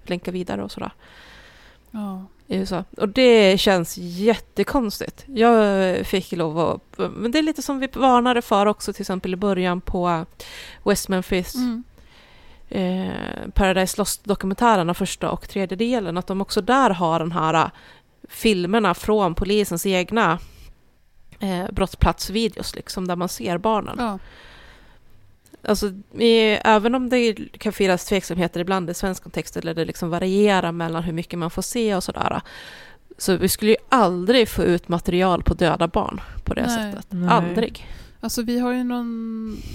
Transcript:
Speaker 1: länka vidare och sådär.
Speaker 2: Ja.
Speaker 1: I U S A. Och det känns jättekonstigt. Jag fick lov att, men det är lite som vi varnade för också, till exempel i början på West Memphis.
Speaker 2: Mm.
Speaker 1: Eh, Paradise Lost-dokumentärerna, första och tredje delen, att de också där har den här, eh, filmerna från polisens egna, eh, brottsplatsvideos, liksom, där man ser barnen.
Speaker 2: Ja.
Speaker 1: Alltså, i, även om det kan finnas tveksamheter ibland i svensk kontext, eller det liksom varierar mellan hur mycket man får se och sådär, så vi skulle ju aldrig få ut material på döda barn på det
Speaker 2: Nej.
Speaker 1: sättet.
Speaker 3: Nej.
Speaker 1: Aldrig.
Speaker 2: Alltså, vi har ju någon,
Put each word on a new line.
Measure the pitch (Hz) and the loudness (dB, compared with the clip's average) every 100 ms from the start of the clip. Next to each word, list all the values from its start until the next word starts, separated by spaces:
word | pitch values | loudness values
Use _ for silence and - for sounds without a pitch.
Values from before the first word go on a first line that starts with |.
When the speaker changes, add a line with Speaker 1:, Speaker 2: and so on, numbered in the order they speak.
Speaker 1:
länka | - 180 - | -10 -8 -6
vidare | 180 180 196 | -8 -6 -6
och | 202 | -8
sådär. | - 190 - - - - - - - - _ _ | -10 -12 -12 -20 -20 -20 -20 -20 -20 -20 _ _
Speaker 2:
Ja. | 214 202 190 190 _ - | -10 -8 -10 -14 _ -8
Speaker 1:
I | 190 | -6
U | |
S | 190 | -4
A. | 180 185 - | -6 -8 -4
Och | 208 | -2
det | 254 254 226 196 196 | 4 6 8 8 6
känns | 220 190 170 - | 4 4 2 -6
jättekonstigt. | 175 175 214 214 - - 202 285 214 - - - - | -10 0 2 2 0 -4 0 0 -2 -4 -8 -10 -8
Jag | 254 233 226 208 196 185 190 185 | 2 6 6 6 4 2 0 0
fick | 190 - | -2 -2
lov | 175 160 160 | -4 -2 0
att, | 160 - - - 190 | -2 -2 -8 -6 -6
men | - 220 | -4 -2
det | 302 | 0
är | |
lite | 311 302 | 0 -2
som | 277 269 | -4 -4
vi | 262 | -4
varnade | - 269 240 240 240 | 2 4 4 4 0
för | - 202 208 | 2 2 2
också, | 208 - | 0 -4
till | - | -8
exempel | 196 208 196 | -6 -6 -4
i | 185 | -2
början | 208 185 185 180 | -2 0 0 -2
på | - 185 175 165 165 - - - - - | -4 -2 0 -2 -4 -12 -18 -18 -18 -6
West | - 196 - | 0 0 0
Memphis. | 185 - 190 175 247 | -2 0 -2 -2 -4
Speaker 2:
Mm. | 247 233 247 - - - - - - - - | -4 -4 -10 -20 -20 -20 -20 -20 -20 -20 -8
Speaker 1:
Eh, | 196 180 185 185 - 50 50 - | -4 -2 -2 -4 -6 -8 -10 -4
Paradise | - 190 190 185 - | 2 4 4 2 0
Lost-dokumentärerna, | 196 - - 190 190 190 240 208 170 | -4 -4 -2 -2 -2 2 4 4 2
första | 175 190 - 175 | -2 -4 -4 -4
och | 175 - | -4 -6
tredje | 202 185 190 | -6 -4 -2
delen, | 233 247 185 175 | 0 0 -2 -4
att | - | -4
de | 190 | -4
också | 196 - | -2 -2
där | 185 262 247 | 2 4 4
har | 175 170 165 | 4 2 0
den | 165 | 0
här, | 170 160 | 0 2
eh, | 160 180 - - - _ _ - | 2 2 -2 -20 -20 _ _ -20
filmerna | - 226 190 175 226 196 | 0 2 2 2 2 2
från | 175 - 214 185 165 | 0 0 2 2 0
polisens | 190 208 196 170 202 | 0 2 0 -2 0
egna, | 185 180 220 180 170 - - - - _ _ _ - - - | 0 0 2 2 0 -4 -18 -20 -20 _ _ _ -20 -20 -8
eh, | 196 180 185 | -6 -4 -4
brottsplatsvideos, | 190 190 - 170 170 - 202 226 - - - | -2 -4 2 2 2 -2 -2 -2 -2 -10 -12
liksom, | - - 185 | -10 -6 -4
där | 175 | -4
man | 180 | -4
ser | - 220 175 | -6 -4 -2
barnen. | 220 214 - - | 0 -2 -2 -6
Speaker 2:
Ja. | 233 190 - - - - - - - - - - - _ _ - | -6 -6 -12 -20 -20 -20 -20 -20 -20 -20 -20 -20 -20 _ _ -8
Speaker 1:
Alltså, | - 202 208 190 - - | -2 0 0 -6 -12 0
i, | 233 226 220 208 | 4 6 4 2
även | - 214 220 254 | 4 4 4 0
om | 247 | 0
det | 254 233 | 2 2
kan | 202 - - 214 | 0 -8 -8 -6
finnas | - 190 180 - | 0 2 2 0
tveksamheter | 196 - 170 170 170 | -2 -2 -2 -2 -2
ibland | 175 190 170 | -2 -2 -2
i | |
svensk | 175 196 185 | -4 -4 -6
kontext, | - - - - | -8 -8 -8 -8
eller | 165 | -6
det | 160 160 | -4 -4
liksom | - 175 | -4 -4
varierar | 170 185 196 208 190 175 | -2 0 4 4 4 0
mellan | 170 165 160 | -2 -4 -4
hur | 170 | -4
mycket | 160 175 175 | -4 -6 -6
man | 165 | -6
får | - | -4
se | - 247 220 185 | -4 -2 0 0
och | |
sådär, | - - - - - - - - - - _ - | -2 -2 -2 -2 -6 -16 -18 -20 -20 -20 _ -6
så | - 180 | 0 2
vi | 190 | 0
skulle | - 214 | 2 4
ju | 220 - | 2 4
aldrig | 262 190 180 185 254 214 | 4 4 2 2 4 4
få | - | 2
ut | 180 175 - | 2 2 0
material | 170 - 175 185 170 | -2 0 2 2 2
på | - | 2
döda | 175 170 156 170 | 2 2 2 0
barn | 214 - - - - | 0 -2 -4 -10 -8
på | - | -6
det | - 240 | -2 0
Speaker 2:
Nej. | 233 214 | -2 -4
Speaker 1:
sättet. | 202 - | -8 -8
Speaker 3:
Nej. | 180 180 | -4 2
Speaker 1:
Aldrig. | 233 175 180 233 - - - - - | 2 2 -2 -4 -6 -16 -18 -18 -12
Speaker 2:
Alltså, | 226 247 | -6 -4
vi | 233 240 | -2 -2
har | 247 | 0
ju | 247 | -2
någon, | 247 247 233 226 226 220 220 208 - | -2 -4 -4 -6 -8 -8 -8 -10 -10